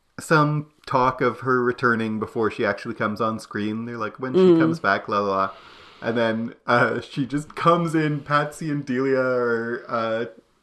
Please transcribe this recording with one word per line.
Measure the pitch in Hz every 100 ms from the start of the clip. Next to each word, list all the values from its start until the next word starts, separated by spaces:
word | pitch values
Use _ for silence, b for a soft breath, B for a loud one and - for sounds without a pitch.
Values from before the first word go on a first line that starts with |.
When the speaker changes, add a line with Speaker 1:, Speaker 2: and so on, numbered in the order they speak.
| _ -
Speaker 1:
some | - 160 147 151 147 _ -
talk | 135 131 -
of | 127 110
her | 131 127
returning | 123 120 127 113 113 107
before | 104 120 107
she | -
actually | 107 101 117 110
comes | 110 107
on | 113 110
screen. | - 107 104 110 117
They're | 120
like, | 107 -
"When | 131
she | 170
Speaker 2:
Mm. | 185 165
Speaker 1:
comes | 160 165
back, | 101 98 -
la, | 104
la, | 101 98
la." | 98 B B B B B
And | 120 117
then, | 113 113 117 - -
uh, | 120 120 117
she | - - 123
just | 143 151 -
comes | 170 170 165
in, | 160 151 147
Patsy | 139 147 147 - 160
and | 147 139
Delia | 127 135 131
are, | 127 127 120 117 117 120 -
uh, | 120 113 113 117 - _ _